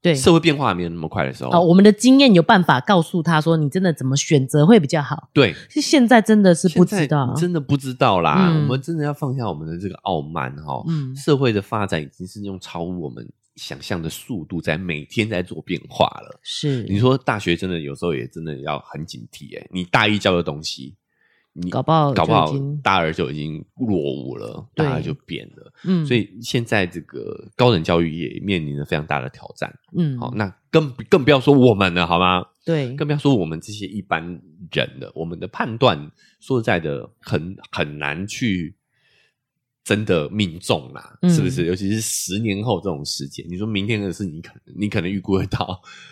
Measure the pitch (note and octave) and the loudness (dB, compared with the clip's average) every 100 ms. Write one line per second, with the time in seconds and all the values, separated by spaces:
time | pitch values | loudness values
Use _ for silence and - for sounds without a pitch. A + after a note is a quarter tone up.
0 | F3 C#3+ - E3 E3 C#3+ B2+ F2+ F2 E2+ | 2 4 6 6 6 2 0 0 -4 -6
1 | D#2+ G2 C2+ C2 B1+ E3+ F3 F3+ G#3 G3+ | -6 -2 -4 -4 0 2 6 8 6 4
2 | B3+ C4+ C#4 F3+ D#3+ G#3 F3 B2+ - F#3+ | 4 6 8 6 6 4 6 2 4 2
3 | D#3 F3+ D#3+ D#3+ D#3+ D#3+ D3 F#3 F#3 D3+ | 2 -2 0 2 2 0 0 0 0 0
4 | C3 C#3 - D3 C3 D3 D#3 A3+ C#3 D#3+ | -2 -2 2 2 2 4 6 6 6 -2
5 | C#3 D3 - D3 A2+ - - D#4 - D#4 | -2 -8 -2 4 4 2 -6 -4 2 4
6 | A#3 A#3+ G#3 G#3+ F#3+ E3 F#3 E3 F3+ G3+ | 6 6 6 6 6 6 2 4 4 2
7 | C#3+ D3 B2 C3+ F3 E3+ C3+ C#3+ C3+ B2 | 0 0 0 -2 -2 -2 0 -2 -2 0
8 | B2+ F#2+ E2 A#2 F#3 D#3 D3 C3+ D3 E3 | 4 4 4 4 2 2 0 -2 -4 -4
9 | D3 C#3+ C#3+ C3 A2 D2+ D#2+ E2+ G2 F2 | -4 -4 -4 -4 -4 -6 -8 -8 -8 -6
10 | G2 E2+ D2 E2 C2 C#2 D2+ C2 D#3+ D#3+ | -4 -4 -4 -6 -6 -8 -10 -8 -4 -4
11 | C3 C3+ D3+ C#3 C3 G#2 - A2 G2 E2 | -6 -6 0 2 2 0 -2 -6 -2 -4
12 | C#2+ _ F#2 G#2 G2+ F#2 - E2+ E2+ F2+ | -6 _ -14 -12 -12 -12 -12 -10 -8 -6
13 | D2 A#1 G#1+ _ _ - - C#2+ - F2+ | -8 -12 -18 _ _ -20 -16 -14 -8 -6
14 | D#2+ - - G#2 D2+ E2+ E2 D#2+ F#2 D2+ | -6 -10 -10 -10 -8 -6 -4 -4 -6 -8
15 | C#2+ - G#2+ F#2 F2 D#2+ - F2 - - | -6 -4 -2 -4 -6 -12 -8 -8 -8 -2
16 | - G1+ - - - - D3 B2+ G#2 G2+ | -2 -2 -20 -20 -14 -6 -4 -4 -2 2
17 | B2+ C3+ - A2 F2+ E2+ F#2 F2 C#2+ C#2 | 4 2 0 -2 -2 -2 -2 -6 -8 -6
18 | F2 C#2 C2 E2+ D#2+ C#2 C#2+ D2 - D2 | -4 -4 -6 -10 -10 -8 -6 -8 -10 -14
19 | D#2+ - A1+ - - - - F#2 F2 B2+ | -14 -16 -18 -20 -18 -18 -10 -10 0 2
20 | G#2+ G#2 G2 F2 D#2+ D2 D#2 - C2+ _ | 2 2 2 2 -2 -8 -10 -12 -16 _
21 | _ _ _ _ _ - F2+ A#2 C3 D#3+ | _ _ _ _ _ -10 -6 -4 2 2
22 | C#3+ G#2+ E2 F#2+ D#2 C#3 C#3 D3 G#2+ F#2+ | 2 2 2 4 2 -2 -4 -4 0 2
23 | D#2+ D#2+ D#2+ D2+ D2+ D#2 - - A#2+ F#2 | 0 -2 -4 -4 -8 -8 -14 -6 -2 0
24 | C#2+ C#2 B1+ A1+ A1 - - - D3+ D#2 | -2 -6 -8 -12 -12 -14 -10 -4 -2 -2
25 | - D2+ - - - - - _ - F3+ | -6 -10 -10 -12 -12 -20 -20 _ -2 0
26 | D3 B2 - A2+ A#2 C3 A#2 A2 F2+ F2 | 2 0 -2 -10 -4 -4 0 0 0 -6
27 | D2 B1+ G1+ - - - B2 F#2+ D#2+ E2+ | -12 -12 -12 -14 -16 2 4 4 2 2
28 | E2+ D#2+ D2 - G2 F#2 D2+ C#2+ D2 D#2 | 2 -2 -8 -8 -4 -4 -4 -8 -4 -4
29 | D#2 D2 B1+ - G1+ - - - _ F3 | -4 -6 -6 -14 -20 -12 -12 -12 _ -4
30 | D#3 B2 B2 A2 G2 - _ D#3+ D3+ B2 | -4 -4 -8 -4 -6 -8 _ 0 0 -8
31 | A#2 F3+ B2+ C#3 C3 C#3 B2+ G2+ F#2+ F2 | 0 2 4 4 6 8 8 6 2 2
32 | E2 F2 F2+ F2+ - _ - D#3+ B2+ C#3 | 2 4 4 2 -2 _ -4 -4 -4 -6
33 | D3 C#3+ C#3 B2 E2 D#2+ - G#2 G2+ G#2 | -4 0 2 2 0 -6 -10 -12 -8 -10
34 | F2+ D#2+ E2+ E2+ F2+ D#2+ F2 D2+ B1 C2 | -4 -4 -4 -14 _ _ -6 -4 -4 -8
35 | - - E2 E2+ F#2 - D#3+ A2 B2+ D#2 | -16 -10 -8 -8 -12 -8 -8 2 2 2
36 | D2 _ _ _ - C3 A2 F2+ D2+ C#2 | -8 _ _ _ -4 -2 0 -2 -2 -6
37 | - _ - D2+ E2+ G2 - - D#2 D2 | -10 _ -6 -4 -4 -14 -12 -6 -6 -4
38 | D2 D#2 G2 - B2 F#2 D#2+ _ _ _ | -8 -6 -8 -4 -2 -2 -6 _ _ _
39 | _ _ _ _ _ _ _ _ - G#2 | _ _ _ _ _ _ _ _ -2 -2
40 | G#2+ E2+ D2 G#2+ F#2+ E2+ - F2+ B1+ C2+ | 2 0 0 -2 -2 -4 -4 -4 -4 -20
41 | - _ F3+ E3 F2+ F2+ E2+ F#2 G2 A2 | -20 _ 2 2 0 -2 -2 -2 -2 -4
42 | A2 - - G2 A2+ G2 A#2 F#2 G2 D2 | -4 -6 -6 -4 -2 -2 -2 -2 -4 -8
43 | D2 - C#2 - E2 F2+ A2 G#2 G2+ A2 | -8 -10 -10 -12 -12 -8 -4 -4 -2 -2
44 | G2 E2+ G2 D2+ - - _ - G#2 G#2+ | -4 -6 -8 -10 -18 -20 _ -6 -4 -2
45 | F2 G2 F#2+ F#2+ F2+ - F2 F2+ - - | -2 -6 -2 -2 -2 -4 -4 -6 -14 -20
46 | - | -20